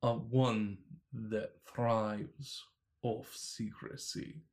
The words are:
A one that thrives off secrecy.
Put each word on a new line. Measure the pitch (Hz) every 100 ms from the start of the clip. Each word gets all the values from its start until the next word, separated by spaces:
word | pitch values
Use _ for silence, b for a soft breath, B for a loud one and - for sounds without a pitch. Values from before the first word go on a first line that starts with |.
A | 123
one | 113 113 123 131 110 107 101 - - _
that | 120 107 107 104 - -
thrives | - 120 113 107 107 151 - 139 - - _ _ _
off | 123 113 -
secrecy. | - - - 110 - - - - - - 160 -